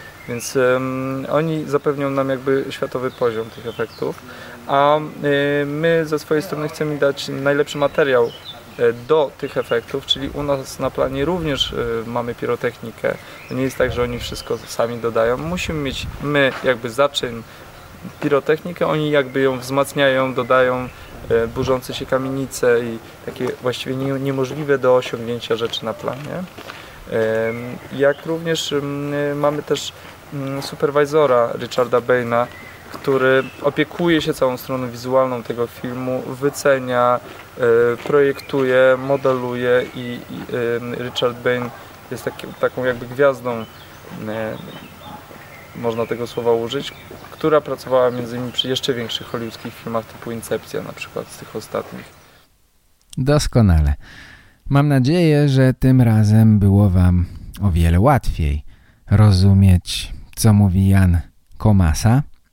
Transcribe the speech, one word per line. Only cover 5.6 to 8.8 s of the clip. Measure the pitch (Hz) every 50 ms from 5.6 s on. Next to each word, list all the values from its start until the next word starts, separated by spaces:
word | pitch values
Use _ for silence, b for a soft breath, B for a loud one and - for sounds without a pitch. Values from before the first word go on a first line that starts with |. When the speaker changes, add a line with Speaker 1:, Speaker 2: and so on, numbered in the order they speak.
| 143
Speaker 1:
my | 143 147 151 160 165 165 165 160
ze | 151 160 147
swojej | - - 160 151 147
strony | - 151 151 151 151
chcemy | - - 156 151 147 139
dać | 147 143 139 - - -
najlepszy | 139 135 135 143 143 143 143 - - 147
materiał, | 143 139 - 175 151 139 127 123 117 113 - - - - - - - - -
e, | -